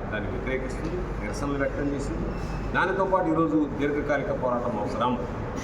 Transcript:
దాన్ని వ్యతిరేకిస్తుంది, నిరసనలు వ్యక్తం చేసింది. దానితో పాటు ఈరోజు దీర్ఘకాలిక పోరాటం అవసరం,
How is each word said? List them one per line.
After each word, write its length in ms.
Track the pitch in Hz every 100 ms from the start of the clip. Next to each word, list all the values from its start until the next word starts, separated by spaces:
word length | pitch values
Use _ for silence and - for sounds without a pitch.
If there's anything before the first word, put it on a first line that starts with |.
| 101
దాన్ని 180 | 104 98
వ్యతిరేకిస్తుంది, 600 | 95 127 131 131 - - 180 - -
నిరసనలు 380 | 104 101 143 143
వ్యక్తం 260 | 139 147 143 139
చేసింది. 320 | - 110 - - - - - 139
దానితో 300 | 185 190 190
పాటు 140 | 185 170
ఈరోజు 240 | 156 160 151 143 120
దీర్ఘకాలిక 520 | 143 147 143 143 135 135
పోరాటం 320 | 127 120 120 110
అవసరం, 300 | 104 113 123 120 - - - -